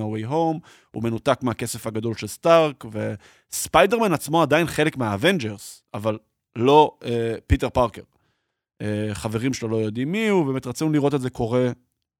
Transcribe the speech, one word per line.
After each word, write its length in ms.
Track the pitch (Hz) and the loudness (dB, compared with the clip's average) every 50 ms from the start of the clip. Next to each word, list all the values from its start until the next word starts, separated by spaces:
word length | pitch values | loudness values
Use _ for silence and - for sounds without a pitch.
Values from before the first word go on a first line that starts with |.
Way 280 | 110 107 110 110 110 120 | -4 -4 -6 -6 -6 -4
Home, 280 | 147 160 165 165 160 151 - - - - _ _ | -2 0 0 0 -2 -4 -8 -14 -20 -20 _ _
הוא 120 | - 113 113 | -10 -6 -4
מנותק 360 | 117 113 107 - 143 127 - | -4 -4 -2 0 0 0 0
מהכסף 460 | 127 120 110 - 123 113 - 117 - 113 | 0 -4 -4 -4 -6 -8 -8 -8 -10 -8
הגדול 280 | 107 110 110 117 110 | -6 -4 -4 -4 -6
של 120 | - 110 104 | -6 -10 -12
סטארק, 560 | - - - 170 165 165 160 151 135 - - 113 107 131 113 107 110 101 - - _ _ _ _ | -12 -2 2 4 6 6 6 2 -2 -6 -14 -12 -8 -6 -6 -6 -8 -10 -14 -20 _ _ _ _
וספיידרמן 640 | - - - - - 156 185 196 233 226 226 202 165 | -10 -8 -8 2 4 4 4 6 4 2 2 0 0
עצמו 280 | - - - 151 170 | -2 -2 0 0 2
עדיין 260 | 160 131 143 165 175 143 | 2 4 2 2 0 0
חלק 300 | - 147 151 160 151 139 | -2 -2 -2 -2 -2 -2
מהאבנג'רס, 840 | 123 107 101 98 120 175 196 165 117 107 104 98 - - - - _ _ - | -4 -4 -2 0 2 2 2 2 -2 -6 -8 -10 -14 -20 -20 -20 _ _ -12
אבל 240 | 110 104 110 107 107 - _ _ _ _ _ _ | -4 -4 -4 -4 -4 -8 _ _ _ _ _ _
לא, 420 | 110 117 135 143 156 151 - - _ - | 0 4 6 8 8 8 6 2 _ -6
אה, 300 | 120 120 117 113 113 110 - - - | -4 -2 -2 -2 -2 -4 -6 0 0
פיטר 220 | - - 143 117 | 0 2 2 0
פארקר. 320 | - 127 123 110 - - - - _ _ _ _ _ _ _ _ _ _ _ _ _ _ | 0 0 0 0 -2 -8 -18 -20 _ _ _ _ _ _ _ _ _ _ _ _ _ _
אה, 280 | 107 107 107 104 107 107 104 | -6 -4 -4 -4 -4 -4 -6
חברים 400 | - - 110 107 110 117 139 120 | -6 -6 -4 -4 -2 -2 -2 -4
שלו 140 | - 117 110 | -4 -4 -4
לא 60 | 113 | -2
יודעים 360 | 113 110 107 104 120 131 151 | -2 -2 -2 -4 -4 -4 -4
מי 160 | 180 220 226 214 | -2 -2 0 2
הוא, 180 | 202 185 156 | 2 2 2
באמת 220 | 135 131 131 - 123 | 0 -2 -4 -6 -8
רצינו 240 | 120 - 156 156 | -6 -4 -2 0
לראות 220 | 151 147 135 143 143 | 2 2 2 2 2
את 60 | 139 | 0
זה 80 | 127 127 | -2 -4
קורה 400 | - - 123 110 123 127 127 123 117 - _ _ _ _ _ _ _ _ | -4 -4 -4 0 2 2 2 0 -2 -4 _ _ _ _ _ _ _ _